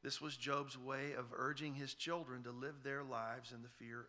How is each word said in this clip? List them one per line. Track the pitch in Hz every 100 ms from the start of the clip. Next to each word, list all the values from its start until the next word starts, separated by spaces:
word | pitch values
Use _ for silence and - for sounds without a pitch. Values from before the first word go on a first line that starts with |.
this | 139 -
was | 151 131
Job's | 127 143 139 131
way | 127 135 143
of | 127 120
urging | - 131 143 151
his | 139 135
children | - 165 170 139 123
to | 120
live | 120 139 143
their | 135 139
lives | 139 117 113 117 120
in | 120
the | 120
fear | - 117 117